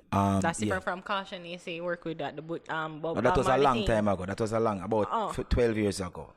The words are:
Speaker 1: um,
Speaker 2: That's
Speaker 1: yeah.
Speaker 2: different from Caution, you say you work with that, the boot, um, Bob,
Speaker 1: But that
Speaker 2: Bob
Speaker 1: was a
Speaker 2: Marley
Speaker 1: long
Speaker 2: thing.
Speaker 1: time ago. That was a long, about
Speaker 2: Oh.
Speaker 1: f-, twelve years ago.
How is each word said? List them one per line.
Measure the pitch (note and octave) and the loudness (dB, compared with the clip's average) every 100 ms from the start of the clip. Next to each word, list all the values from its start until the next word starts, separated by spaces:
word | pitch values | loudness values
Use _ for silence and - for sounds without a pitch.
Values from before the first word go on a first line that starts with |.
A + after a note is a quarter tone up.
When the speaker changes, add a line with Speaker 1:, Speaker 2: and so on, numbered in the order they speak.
| - | -2
Speaker 1:
um, | G2 G2 G2 | 2 4 4
Speaker 2:
That's | F#2+ E3+ | 2 0
Speaker 1:
yeah. | G#3 | -2
Speaker 2:
different | F#3+ | -2
from | F#3 F3+ | -2 -6
Caution, | F#3 G3 F#3+ F#3+ | -4 -6 -6 -10
you | E3+ F3 | -12 -12
say | F#3 E3 | -10 -6
you | |
work | F3 E3+ | -4 -4
with | E3+ D#3+ | -6 -6
that, | C#3 C#3+ | -6 -8
the | |
boot, | D#3+ E3 - | -8 -8 -6
um, | D#3+ D#3+ D#3 | -4 -4 -4
Bob, | E3 E3 | -4 0
Speaker 1:
But | |
that | - | 2
Speaker 2:
Bob | - | 4
Speaker 1:
was | - | 4
a | |
Speaker 2:
Marley | C3 | 4
Speaker 1:
long | C#3 A#2+ | 4 4
Speaker 2:
thing. | G#2 | 2
Speaker 1:
time | A2 G#2 | 2 2
ago. | F#2 F2+ | 0 -2
That | G2 | -2
was | A2+ | 0
a | A2+ | 2
long, | A2+ G2 | 2 0
about | F#2 A2+ G#2 | 0 0 2
Speaker 2:
Oh. | A3+ G#3 | 0 -2
Speaker 1:
f-, | - B2 | -4 0
twelve | - A#2+ A2 | 2 4 4
years | G#2 F#2+ | 2 0
ago. | F2+ E2 C#2+ | -4 -8 -14